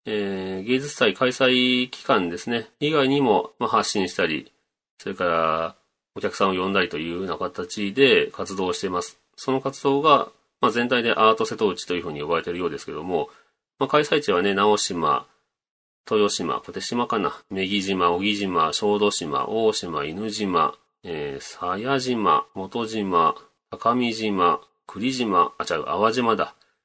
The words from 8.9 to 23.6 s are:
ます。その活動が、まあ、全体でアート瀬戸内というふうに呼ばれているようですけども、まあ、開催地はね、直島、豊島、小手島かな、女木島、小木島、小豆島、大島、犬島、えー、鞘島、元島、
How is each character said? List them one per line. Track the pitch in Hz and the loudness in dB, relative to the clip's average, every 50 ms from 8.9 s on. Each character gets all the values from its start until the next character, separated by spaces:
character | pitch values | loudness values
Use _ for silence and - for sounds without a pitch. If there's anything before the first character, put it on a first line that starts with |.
ま | 92 90 87 | -2 -4 -4
す。 | - - _ _ _ _ | -6 -10 _ _ _ _
そ | - - - 131 | -8 -4 -2 -2
の | 131 | 0
活 | - 139 135 - - | -2 -4 -6 -2 0
動 | 143 139 139 147 | 0 2 4 4
が、 | 160 143 131 - - - _ _ _ _ _ | 6 6 4 4 0 -10 _ _ _ _ _
ま | - 120 | 0 2
あ、 | 107 | 2
全 | 120 120 123 | 2 0 2
体 | 131 120 117 | 2 2 2
で | 117 110 | 2 2
ア | - 110 110 | 6 6 6
ー | 110 | 6
ト | - 117 | 4 2
瀬 | - 120 | -2 0
戸 | 107 113 101 | 0 0 0
内 | 87 - - | 0 -2 -4
と | - 90 | -4 -4
い | 85 | -4
う | 85 | -4
ふ | 87 | -6
う | 76 | -6
に | 73 | -6
呼 | 71 | -2
ば | 78 85 82 | -2 -2 0
れ | 80 | 0
て | 87 | -2
い | 87 | -4
る | 87 | -2
よ | 90 | -2
う | 82 | -4
で | 73 69 | -4 -6
す | - | -8
け | - 73 | -10 -10
ど | 76 80 | -8 -4
も、 | 92 90 80 73 - - - _ _ _ _ _ _ _ - | -2 0 0 -2 -4 -8 -16 _ _ _ _ _ _ _ -4
ま | 139 | -2
あ、 | 131 | 2
開 | - 147 147 | 2 2 2
催 | - - 156 | 2 0 0
地 | - - 95 | 2 2 2
は | 87 92 | 2 2
ね、 | 101 98 | 2 2
直 | 98 101 107 104 | 4 4 4 4
島、 | 104 - - 95 87 82 76 69 62 - - _ _ _ _ _ _ _ _ _ _ _ _ _ _ _ - | 2 0 -2 -2 -2 0 0 0 -2 -4 -8 _ _ _ _ _ _ _ _ _ _ _ _ _ _ _ -2
豊 | 113 107 104 101 | 0 2 2 2
島、 | - - 90 80 65 - | 0 -2 -2 -4 -4 -6
小 | - - - | -6 -10 -10
手 | 95 | -10
島 | - - - 120 120 | -8 -4 -2 -2 -2
か | - 117 110 | 0 0 0
な、 | 95 - - - - - | 0 -2 -4 -6 -12 -8
女 | 98 95 95 95 | -6 -4 -2 -2
木 | 101 104 92 | -2 -2 0
島、 | 95 98 92 90 87 | 0 0 2 2 2
小 | 87 87 | 2 2
木 | 98 104 104 | 0 0 0
島、 | 101 101 95 90 85 80 78 76 | 0 -2 -2 0 0 0 0 0
小 | - 104 104 104 104 | 0 0 0 2 2
豆 | 104 104 101 | 2 2 0
島、 | - 87 78 71 67 65 - | 0 -2 -2 -2 -2 -2 -2
大 | 107 110 113 110 107 | -2 0 2 2 2
島、 | - - 90 80 73 71 | 0 -4 -6 -4 -4 -4
犬 | 76 80 95 110 110 | -4 -6 -6 -6 -6
島、 | 101 104 107 98 90 85 78 - - - _ _ _ _ - | -4 -4 -2 0 2 2 2 0 -2 -6 _ _ _ _ -10
え | 98 85 76 73 71 69 69 | -8 -6 -6 -6 -6 -8 -10
ー、 | |
鞘 | - - - - - 90 92 98 110 131 139 135 | -12 -14 -12 -8 -6 -4 -4 -4 -2 -2 -2 0
島、 | 123 127 123 117 104 92 78 - - - - | 0 0 -2 0 2 2 2 2 0 -2 -8
元 | 98 92 95 - 117 117 110 | -10 -8 -6 -6 -6 -4 -4
島、 | 110 110 101 95 90 87 80 80 - - - _ _ _ | -2 -2 -2 2 2 4 4 2 2 -2 -8 _ _ _